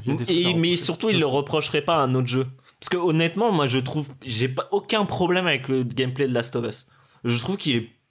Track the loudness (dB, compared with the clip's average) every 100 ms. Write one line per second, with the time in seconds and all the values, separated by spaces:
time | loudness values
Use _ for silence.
0 | -4 -2 0 0 2 2 2 0 -2 -2
1 | 0 2 2 0 0 -2 0 -2 0 2
2 | 2 2 0 0 -2 -8 -20 -10 -4 0
3 | 2 2 2 2 2 2 2 0 0 -4
4 | -6 -10 -6 -2 -2 -2 -2 -2 0 0
5 | 0 0 2 2 2 0 0 0 0 -2
6 | -2 0 0 0 -2 -4 -4 -8 -16 _
7 | _ _ -2 -2 -2 -4 0 -2 -2 _
8 | _